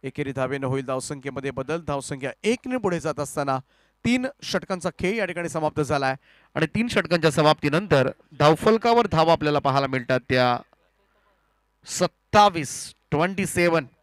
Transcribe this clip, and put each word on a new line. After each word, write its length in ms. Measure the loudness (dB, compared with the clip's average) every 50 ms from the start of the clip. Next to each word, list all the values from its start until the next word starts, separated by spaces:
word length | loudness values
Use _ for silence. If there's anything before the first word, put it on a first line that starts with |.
| -12
एकेरी 300 | -12 -8 -8 -8 -6 -4
धावेनं 340 | -4 -4 -4 -4 -4 -4
होईल 180 | -4 -4 -4 -4
धावसंख्येमध्ये 640 | -4 -6 -6 -6 -8 -12 -10 -10 -10 -10 -8 -8 -8
बदल. 340 | -8 -8 -6 -6 -6 -6 -4
धावसंख्या 480 | -6 -6 -6 -6 -8 -10 -8 -8 -10 -10 _ -2
एक 140 | -2 -2 -2 _
ने 100 | -6 -6
पुढे 240 | -4 -2 -2 -2 -2
जात 200 | -4 -6 -6 -6
असताना 380 | -6 -8 -6 -6 -4 -2 -2 -4 -4 _ _ _ _ _ _ _ _
तीन 220 | 0 0 0 0 -4 -10 _ -12
षटकांचा 480 | -6 -6 -6 -4 -4 -8 -6 -6 -8 -8 _
खेळ 160 | -4 -4 -2
या 100 | -2 -4
ठिकाणी 240 | -4 -6 -6 -8 -6
समाप्त 320 | -6 -2 -4 -2 -2 -2
झालाय 360 | -2 -2 -2 -2 0 -2 -4 -4 _ _ _ _ _ _ _
आणि 120 | -2 -2
तीन 220 | -2 _ -2 -2 0
षटकांच्या 420 | 0 -2 0 0 0 2 2 2
समाप्तीनंतर 800 | 2 4 4 4 4 4 0 0 0 0 0 2 2 2 2 2 -2 _ _ _ -4 4
धावफलकावर 680 | 6 6 6 6 4 2 2 4 4 4 4 4 4
धावा 260 | 2 2 2 4 4 4
आपल्याला 260 | 4 4 0 0 2
पाहायला 280 | 2 2 2 2 0
मिळतात 340 | 0 -2 -4 -2 0 -2 -2 0 _
त्या 320 | 0 2 2 2 0 -2 -4 _ _ _ _ _ _ _ _ _ _ _ _ _ _ _ _ _ _ _ _ _ _ _ _
सत्तावीस, 1080 | -12 -4 -2 -2 -2 _ _ _ _ 4 6 6 6 4 0 -8 -8 -8 -12 -12 -14 -16 _ _ _
ट्वेंटी 360 | 0 0 0 0 0 -4 -4
सेव्हन. 380 | -4 0 0 2 2 2 0 -2 -4 _ _